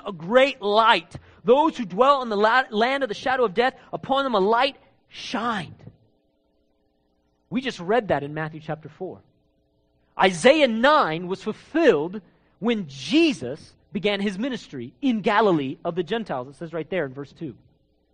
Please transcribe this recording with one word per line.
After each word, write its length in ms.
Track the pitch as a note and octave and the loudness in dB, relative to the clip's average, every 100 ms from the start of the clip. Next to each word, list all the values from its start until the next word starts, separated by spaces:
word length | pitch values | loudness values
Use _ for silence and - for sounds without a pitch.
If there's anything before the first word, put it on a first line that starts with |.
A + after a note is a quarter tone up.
| - | -6
a 60 | |
great 500 | E3+ E3 B3+ C#4 - | -10 2 4 4 2
light. 540 | G3+ G#3 A3 G3 - - - - F3+ | 0 4 4 4 0 -16 -20 -4 4
Those 320 | C4+ D#4 D#4 | 4 4 -2
who 80 | G3 | -4
dwell 360 | F3+ C4+ C#4 | 2 4 2
in 60 | A#3+ | 0
the 80 | G3+ | 0
la-, 300 | G#3+ B3+ C4+ | 2 2 0
land 320 | G#3+ A#3+ C#4 | 0 0 0
of 60 | B3+ | -4
the 60 | G3+ | -4
shadow 300 | C4 B3+ A3+ | -4 0 0
of 80 | |
death, 220 | F3 B3+ - - | 0 -2 -2 -10
upon 320 | D#3 - C4+ C4+ | -10 -2 -2 0
them 100 | G#3+ | 0
a 40 | |
light 360 | F#3+ A#3 C#4 - _ _ _ | 2 2 0 -4 _ _ _
shined." 680 | - - - A#3+ G#3+ - - - - _ _ _ _ C6+ _ C6+ _ _ _ _ _ _ _ _ | -18 -10 -6 -4 -6 -8 -16 -20 -20 _ _ _ _ _ _ _ _ _ _ _ _ _ _ _
We 120 | A3 | -8
just 180 | C4 - | -6 -6
read 300 | F3 A#3+ F#3+ | -2 -2 0
that 140 | C#3+ | -4
in 100 | C#3+ | -4
Matthew 260 | D#3 D#3+ D#3+ | -8 -8 -10
chapter 300 | D#3+ D3+ D3+ | -10 -12 -12
four. 320 | - F#3 G2 _ _ _ _ _ _ _ _ _ - | -14 -14 -14 _ _ _ _ _ _ _ _ _ 2
Isaiah 480 | F#3+ E3+ A#3 D#4 C4+ | 2 6 6 6 4
nine 600 | A3 C4+ D4+ F3+ D#3+ F3+ | 4 4 4 2 -2 -6
was 160 | F#3 | -8
fulfilled 760 | A3 - - D#4+ D#4 D3+ E3 G#3 - _ _ _ | -8 -10 -6 2 4 4 0 -8 -16 _ _ _
when 280 | A3 A3 D3+ | -4 -4 -6
Jesus 840 | - - D4 E4 G3 A#2+ D3+ - _ _ | -12 -2 2 2 0 -8 -12 -16 _ _
began 260 | G#3 G3+ G3 | -4 -2 -2
his 180 | G3+ F#3 | -4 -4
ministry 560 | C4+ A#3 - C#3 A#2+ - | -6 -8 -10 -14 -14 -4
in 200 | C4+ A3 | -2 0
Galilee 560 | F3+ G#3 G#3 D#3+ C3+ D#3 E3+ | 2 4 4 2 0 -6 -6
of 100 | E3+ | -6
the 80 | |
Gentiles. 460 | D#3 A3+ G3+ C3+ C3 | -4 -6 -4 -8 -8
It 60 | C#3+ | -14
says 180 | E3 | -10
right 160 | D#3+ - | -10 -6
there 160 | F#3 C#3 | -4 -4
in 80 | |
verse 180 | C3 C#3+ | -8 -16
two. 240 | - D#3 G#2+ _ _ _ _ _ | -14 -14 -14 _ _ _ _ _